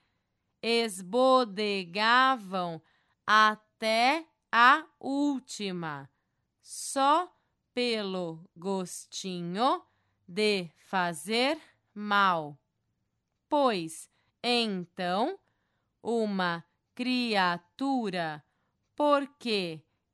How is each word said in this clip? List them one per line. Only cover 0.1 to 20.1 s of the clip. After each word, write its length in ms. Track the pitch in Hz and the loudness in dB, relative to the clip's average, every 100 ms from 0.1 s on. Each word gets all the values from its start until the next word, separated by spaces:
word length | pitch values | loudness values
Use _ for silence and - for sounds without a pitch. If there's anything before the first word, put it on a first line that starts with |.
| _ _ _ _ _ | _ _ _ _ _
Esbodegavam 2250 | 220 233 233 185 180 240 262 254 240 190 214 196 175 185 220 247 262 262 190 190 175 160 - _ _ _ - | -2 0 0 -4 -4 2 6 6 4 -2 -4 -4 -6 0 4 4 4 0 -4 -6 -4 -8 -14 _ _ _ 2
até 1000 | 214 214 214 _ _ 220 226 247 320 320 _ _ | 4 4 2 _ _ -2 2 2 0 -4 _ _
a 360 | 226 240 302 320 _ | 4 6 6 2 _
última, 1120 | 254 277 294 269 - - 202 180 165 143 139 _ _ _ _ _ | -6 0 0 -2 -8 -8 -8 -6 -8 -10 -14 _ _ _ _ _
só 680 | - - - 277 277 311 359 _ _ _ _ | -18 -12 -6 0 2 2 0 _ _ _ _
pelo 760 | - 247 226 196 185 175 160 180 170 | -4 -2 -2 -4 -4 -6 -8 -16 -12
gostinho 1300 | 180 196 175 - - - 190 180 175 185 254 349 - _ _ _ - | -6 -4 -4 -10 -14 -12 -8 -6 -6 0 0 0 -4 _ _ _ -12
de 440 | 180 214 202 170 - | -2 0 0 -4 -14
fazer 840 | _ 190 175 165 196 226 262 311 - _ _ | _ -2 -2 -4 -4 0 0 -2 -8 _ _
mal. 640 | 208 208 202 196 170 151 147 _ _ _ _ _ _ _ _ _ | -12 -2 2 4 2 -4 -12 _ _ _ _ _ _ _ _ _
Pois, 640 | 294 269 202 160 - - _ _ _ | 2 2 0 -4 -10 -18 _ _ _
então, 960 | 233 240 226 190 175 - 180 185 269 392 _ _ _ _ _ _ | -2 0 0 -2 -6 -6 -2 0 -2 -4 _ _ _ _ _ _
uma 600 | - 233 214 196 180 170 - _ _ | -4 -2 0 0 -2 -4 -8 _ _
criatura, 1500 | - 247 254 240 208 180 175 - - 277 262 220 180 165 151 - _ _ _ _ | -8 -2 -2 0 0 0 -2 -8 -6 -2 -2 -2 -4 -6 -8 -14 _ _ _ _
porque 920 | - 294 285 277 - 240 208 175 156 - _ _ | -2 2 2 0 -8 -4 -2 -2 -8 -14 _ _